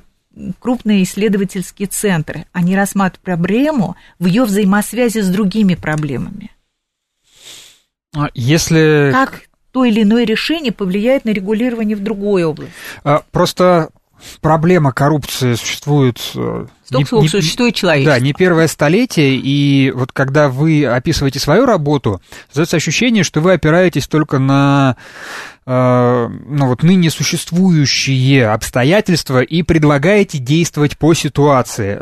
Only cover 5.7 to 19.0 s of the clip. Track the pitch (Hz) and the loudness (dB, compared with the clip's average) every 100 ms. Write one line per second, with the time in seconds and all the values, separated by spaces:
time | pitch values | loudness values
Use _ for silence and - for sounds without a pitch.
5.7 | 160 - 151 151 131 - - - _ _ | 0 -2 -4 -4 -6 -10 -12 -18 _ _
6.7 | _ _ _ _ _ _ _ - - - | _ _ _ _ _ _ _ -20 -20 -20
7.7 | _ _ _ _ 151 147 - 120 160 - | _ _ _ _ -6 -6 -4 0 0 2
8.7 | 160 156 151 139 254 269 - - _ _ | 2 4 4 2 2 -2 -4 -20 _ _
9.7 | 254 247 220 208 233 226 214 - 330 277 | -2 0 2 2 2 2 -2 -2 -4 -4
10.7 | 185 196 196 226 269 226 202 190 214 247 | -4 -4 -2 0 0 0 -4 -2 -2 -2
11.7 | 233 214 214 202 208 202 196 165 147 139 | -2 -4 -4 -6 -6 -2 0 -2 -4 -12
12.7 | - - - - 147 - - 180 - 180 | -18 -18 -10 -2 -2 -2 -2 -2 2 2
13.7 | 175 156 - _ _ - - 156 156 165 | 2 0 -8 _ _ -20 -6 0 2 2
14.7 | 180 143 - 143 151 - - 127 117 - | 2 2 0 0 0 -4 -4 -2 -2 -4
15.7 | - 147 147 131 120 - 131 120 117 113 | -8 -2 2 2 0 -8 -8 -6 -6 -10
16.7 | _ - - 143 226 156 208 160 - 240 | _ -6 -2 0 2 2 0 -2 0 -2
17.7 | - 180 151 139 127 131 143 185 165 165 | 0 0 2 2 2 0 0 2 2 0
18.7 | - 147 190 | 0 0 2